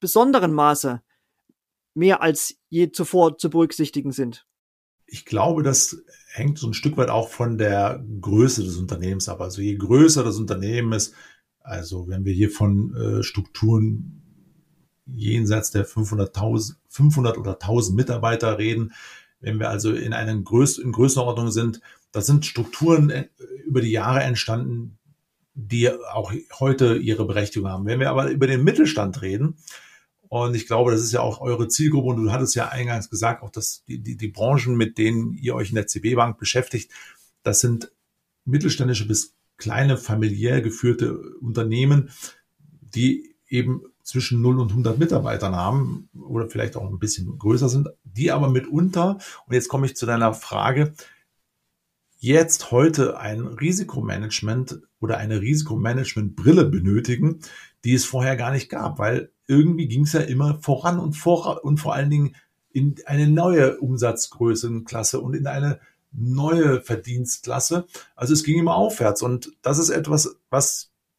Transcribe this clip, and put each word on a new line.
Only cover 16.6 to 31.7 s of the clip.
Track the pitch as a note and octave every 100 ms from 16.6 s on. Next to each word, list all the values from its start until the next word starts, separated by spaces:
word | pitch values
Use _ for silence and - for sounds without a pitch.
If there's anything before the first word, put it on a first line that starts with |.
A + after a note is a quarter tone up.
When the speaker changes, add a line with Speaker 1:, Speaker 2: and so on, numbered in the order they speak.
| G#2+ - _
Speaker 2:
fünfhundert | - D3 D3+ A#2+ -
oder | G2+ F#2
tausend | F#2+ A#2+ G#2 G2
Mitarbeiter | B2+ A#2 A2+ A#2 A2+ G#2
reden, | G#2+ A2+ A2 - - - _ _
wenn | - G#2+
wir | A2
also | G#2+ G#2+
in | A2+ A#2
einem | A#2 A2 A2
Größ-, | F#2+ A#2 C#3+ -
in | B2+
Größenordnung | A2 C3+ C3 A#2+ A#2 A#2
sind, | A2 A#2 A2 - _ _
das | A2 G2+
sind | D3 D3+
Strukturen, | - A2+ - E3 E3 D3
äh, | B2+ - _ - - -
über | B2+
die | A#2
Jahre | A2 A2 C3
entstanden, | C3 A#2+ - A2+ B2+ A#2+ A#2 G2+ _ _ _ _ _
die | C#3 G#2 A#2+ A#2+
auch | - - A2 F#2+ G#2+ - -
heute | C3+ C3 B2 G#2+
ihre | F#2 A2 F#2+
Berechtigung | G2+ G2 A2 F#2+
haben. | F#2 G2+
Wenn | A#2+
wir | C3+
aber | C3 C3+
über | C3+ C3+
den | C3
Mittelstand | D#3 A#3+ D4+ - G2+ F2+
reden, | F#2+ G2+ D3+ - - - - _ _ _ -
und | A#2+ A#2+ A#2+
ich | -
glaube, | A#2 B2
das | A2
ist | A2+
ja | A#2+
auch | A#2 G#2
eure | B2+ A2+
Zielgruppe, | A2+